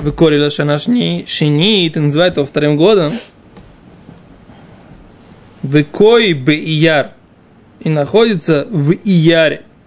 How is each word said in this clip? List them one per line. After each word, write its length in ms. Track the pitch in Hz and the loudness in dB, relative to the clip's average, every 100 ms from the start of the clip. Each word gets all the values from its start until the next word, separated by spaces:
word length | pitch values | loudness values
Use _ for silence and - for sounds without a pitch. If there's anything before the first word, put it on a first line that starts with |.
"Выкори 400 | 147 147 165 147 | -6 0 2 2
ла 100 | 147 | 0
шана 280 | 147 147 147 | -2 -2 -2
шни-, 460 | - 247 165 175 - | -2 -2 -2 -4 -6
шини", 600 | - 151 147 196 208 165 | -2 0 2 2 2 0
и 40 | |
ты 100 | 160 | -2
называешь 340 | 147 147 180 | -2 0 0
его 100 | 160 | -2
вторым 320 | 139 151 147 147 | -4 -2 -2 2
годом, 360 | 185 208 151 226 - - - - - - - - - - - - - - - - - - - - - - - - | 2 2 0 -6 -12 -20 -20 -20 -20 -20 -20 -20 -20 -20 -20 -20 -20 -20 -20 -20 -20 -20 -20 -20 -20 -20 -20 -12
"Выкой 720 | 131 147 147 - 208 233 214 | -2 -2 -2 2 2 4 2
бы 220 | 151 131 | -2 -2
Ияр", 580 | 151 160 151 160 151 110 - _ _ _ _ _ - | -2 -2 0 2 0 -2 -10 _ _ _ _ _ -10
и 120 | 160 | -4
находится 760 | 151 139 208 233 185 - 151 139 | -2 0 0 2 0 -2 -2 -2
в 220 | 185 143 196 | -2 0 0
Ияре, 580 | 208 180 156 165 156 143 - _ | 0 2 4 4 2 -2 -12 _